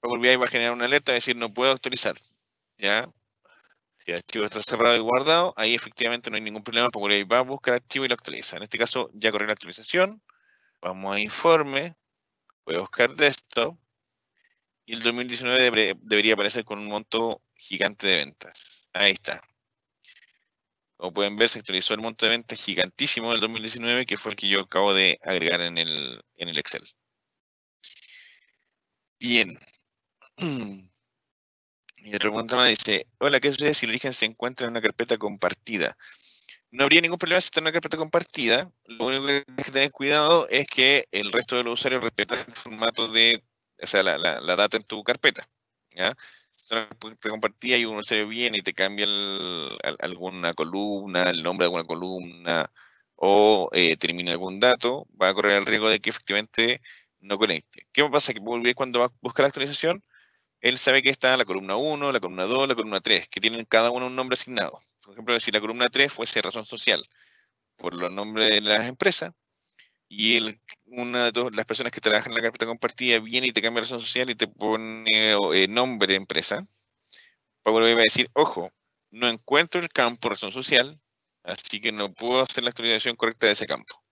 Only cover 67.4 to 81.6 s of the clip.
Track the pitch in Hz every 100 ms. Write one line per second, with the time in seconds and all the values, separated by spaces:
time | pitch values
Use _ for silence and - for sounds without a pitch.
67.4 | _ _ _ _ 87 87 90 95 104 110
68.4 | 110 107 107 107 117 131 196 170 - _
69.4 | _ _ _ _ _ _ _ 101 107 117
70.4 | 110 107 _ - _ 123 120 123 120 110
71.4 | 123 110 110 110 120 - 110 107 117 113
72.4 | 113 - 113 117 120 - 127 117 110 123
73.4 | 127 113 110 117 107 123 113 - 127 113
74.4 | - _ 107 110 110 113 110 110 110 104
75.4 | 98 87 95 113 127 117 98 95 98 -
76.4 | - 104 190 _ _ _ _ - - _
77.4 | _ _ - 113 113 117 110 - 123 -
78.4 | 156 - 87 _ _ _ _ 110 120 113
79.4 | - 143 175 180 170 - 120 117 117 101
80.4 | 104 123 127 135 127 156 _ _ _ _
81.4 | 87 92